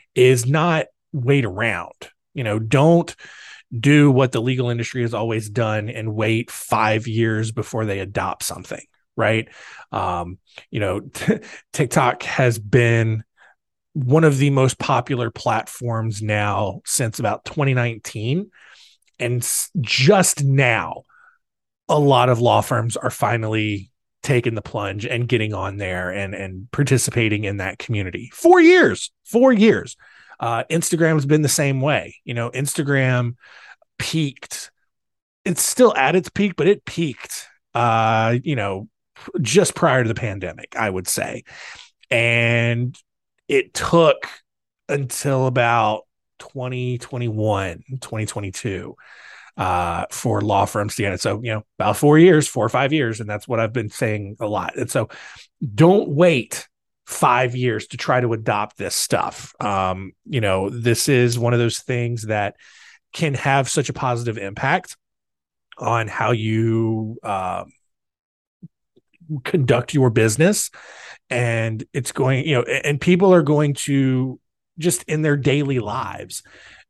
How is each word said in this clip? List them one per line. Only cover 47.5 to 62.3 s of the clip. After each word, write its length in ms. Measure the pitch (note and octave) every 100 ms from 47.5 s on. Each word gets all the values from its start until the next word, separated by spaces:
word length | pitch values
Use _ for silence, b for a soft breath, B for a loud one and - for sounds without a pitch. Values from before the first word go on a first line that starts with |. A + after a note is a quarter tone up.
| G2 F#2+ E2+ - C3
twenty 260 | - A2 G#2+
twenty-two, 680 | A2+ G2+ - A2+ F#2 - - B B B B B -
uh, 500 | F#2 F2+ F2 E2+ -
for 300 | - A#2+ G#2
law 240 | G#2 G2+
firms 320 | F#2+ A2 G#2 -
to 60 |
get 100 | G2+
it. 80 | F#2
So, 200 | - G#2+
you 120 | A#2+
know, 100 | A2 - -
about 180 | G2+ G#2
four 220 | D3 D#3
years, 300 | F3 D#3 D3
four 160 | A#2+
or 60 | A2
five 220 | B2 C3+
years. 280 | D#3 A#2+ A2
And 100 | G#2+
that's 160 | G#2+ -
what 140 | A#2
I've 120 | A2+
been 180 | A#2+ G#2
saying 480 | - A#2 G#2+ G2+ G#2+
a 80 | G#2+
lot. 260 | G#2+ -
And 160 | - A#2+
so 180 | - G#2+ B B B B _ C3
don't 340 | G2+ E3 G3+ -
wait 580 | C#3 F3+ C#3+ G#2+ - - _ _ _ -
five 480 | - D3 B2 B2+
years 320 | B2 B2 A2 -
to 80 | B2
try 240 | - B2+
to 120 | B2
adopt 460 | A2+ A2 G#2 G#2+ -
this 180 | F#2+ -
stuff. 580 | - G2 - - - -
Um, 520 | G#2+ G2 F#2 F#2 F#2+ - -
you 140 | C3+
know, 300 | G#2+ F#2+ G2
this 380 | A#2+ A#2 A#2 -
is 300 | C3 B2 A#2+
one 140 | A#2+
of 80 | A#2+
those 180 | A#2 -
things 440 | - B2 A#2+ A#2+
that 340 | G#2+